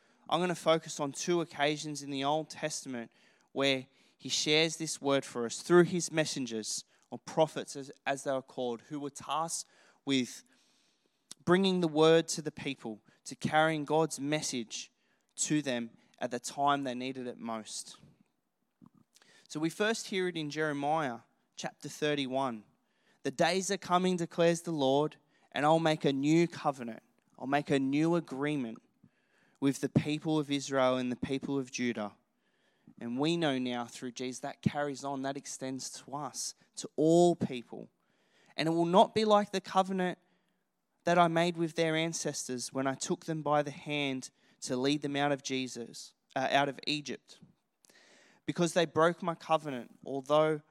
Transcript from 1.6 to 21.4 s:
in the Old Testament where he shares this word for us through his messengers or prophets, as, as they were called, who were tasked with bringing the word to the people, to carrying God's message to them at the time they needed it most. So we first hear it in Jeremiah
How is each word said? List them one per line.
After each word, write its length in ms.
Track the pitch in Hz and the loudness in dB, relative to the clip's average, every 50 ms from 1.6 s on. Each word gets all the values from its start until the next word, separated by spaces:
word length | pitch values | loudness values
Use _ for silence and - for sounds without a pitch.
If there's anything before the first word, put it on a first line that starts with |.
| 143 151 151 147 156 151 147 139 | 0 0 0 -2 -6 -8 -10 -10
in 80 | 143 139 | -8 -8
the 140 | 139 135 135 | -6 -2 -2
Old 240 | 143 151 156 156 - | 0 -2 -2 -4 -8
Testament 600 | - - 156 151 - - - 139 127 117 113 - _ _ _ _ _ _ _ _ | -8 -8 -6 -6 -6 -8 -8 -8 -10 -10 -10 -12 _ _ _ _ _ _ _ _
where 340 | - 135 139 139 135 131 127 - _ _ _ _ _ | -4 0 2 2 2 0 -2 -10 _ _ _ _ _
he 120 | _ - 131 | _ -8 -4
shares 480 | - - - 156 151 156 165 160 156 | -4 -2 2 2 4 4 4 2 0
this 240 | - 160 151 - - | -4 -6 -8 -8 -4
word 240 | 139 139 139 135 - | 0 0 2 2 0
for 220 | - - 120 117 | -2 -6 -6 -6
us 120 | 113 - - | -6 -6 -8
through 260 | - - 175 175 170 | 2 6 8 8 8
his 260 | 170 185 175 - - | 6 2 -2 -4 -2
messengers 760 | 156 160 156 - - 139 131 117 113 110 104 - - - - _ _ _ _ _ | -2 -2 -2 -2 -4 -6 -6 -6 -6 -6 -6 -6 -8 -8 -10 _ _ _ _ _
or 60 | 123 - | -14 -14
prophets, 580 | - - - 160 160 151 - 143 104 - - | -14 -4 0 0 0 0 0 -6 -10 -8 -10
as, 160 | 143 135 135 - _ _ | -12 -12 -14 -16 _ _
as 180 | 139 139 135 - | -4 -4 -4 -2
they 80 | 143 | -2
were 100 | 135 131 | -2 -2
called, 400 | 131 - - 131 127 120 117 110 - - | -4 -8 -8 -6 -4 -4 -6 -6 -10 -10
who 100 | 151 143 | -10 -8
were 120 | 143 135 | -8 -10
tasked 580 | - - - 139 139 156 165 170 - - - _ _ _ _ _ _ _ _ | -10 -12 -8 -6 -4 -4 -4 -4 -6 -8 -10 _ _ _ _ _ _ _ _
with 380 | 139 135 131 123 - - - - _ _ _ _ _ _ _ _ _ _ _ _ _ _ _ _ _ - - _ | 0 0 0 0 -2 -6 -14 -20 _ _ _ _ _ _ _ _ _ _ _ _ _ _ _ _ _ -20 -6 _
bringing 360 | - 180 185 196 190 185 180 | 2 4 4 4 4 2 2
the 80 | 175 160 | 0 2
word 400 | 147 151 156 160 165 165 160 - | 4 6 6 8 8 6 4 2
to 140 | - 170 | -4 -8
the 80 | 147 151 | -8 -8
people, 500 | - - - 143 131 - - 113 107 101 _ _ _ _ - | -10 -8 -8 -8 -8 -8 -8 -10 -10 -12 _ _ _ _ -18
to 100 | - 131 | -16 -10
carrying 500 | - - - 151 156 160 160 160 151 143 | -8 -4 2 4 4 4 4 2 0 0
God's 360 | 139 151 156 160 151 - - | 0 2 2 2 0 -2 -4
message 720 | 135 147 151 151 139 - 135 123 110 - - - - - _ _ _ _ _ _ _ _ _ | -2 -2 -2 -2 -2 -4 -4 -6 -6 -6 -10 -12 -12 -14 _ _ _ _ _ _ _ _ _
to 260 | - - - 151 151 | -6 -2 0 0 0
them 280 | 139 139 123 120 117 113 - _ _ _ _ - | 0 0 -2 -2 -4 -6 -10 _ _ _ _ -8
at 100 | - 123 | -6 -6
the 80 | 120 120 | -6 -6
time 460 | - - - 143 143 143 143 143 139 | -8 -8 -4 0 2 2 2 2 0
they 100 | 131 120 | -4 -6
needed 320 | 123 127 131 131 131 123 | -6 -6 -8 -8 -8 -10
it 120 | 123 - - | -10 -10 -10
most. 580 | - 117 113 110 104 - - - - - - - - - _ _ _ _ _ _ _ _ _ _ _ _ _ _ - - _ _ _ _ _ _ _ _ - - _ - | -8 -8 -8 -8 -8 -10 -12 -12 -12 -14 -18 -20 -20 -20 _ _ _ _ _ _ _ _ _ _ _ _ _ _ -20 -20 _ _ _ _ _ _ _ _ -20 -20 _ -12
So 100 | - 151 | -6 -4
we 120 | 160 170 | -2 -2
first 380 | - - 208 220 226 - - - | 0 0 0 0 0 -2 -4 -4
hear 200 | 208 185 185 180 | -2 -2 -2 -2
it 80 | 170 | -2
in 140 | 165 151 147 | -4 -6 -4
Jeremiah 680 | 139 156 156 151 143 143 139 147 156 160 151 127 117 113 - _ _ _ | -4 -2 -2 -2 -2 -2 -2 0 0 0 0 -2 -4 -8 -12 _ _ _